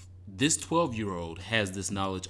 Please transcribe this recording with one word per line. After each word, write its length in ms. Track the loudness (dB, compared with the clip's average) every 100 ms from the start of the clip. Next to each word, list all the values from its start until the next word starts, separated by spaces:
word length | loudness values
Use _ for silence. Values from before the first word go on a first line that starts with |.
| -18 -16 -12
This 280 | 0 2 2
twelve-year-old 840 | 2 2 4 2 -2 -2 -4 -6
has 340 | 0 2 2
this 180 | 0 -2
knowledge 380 | 0 0 -2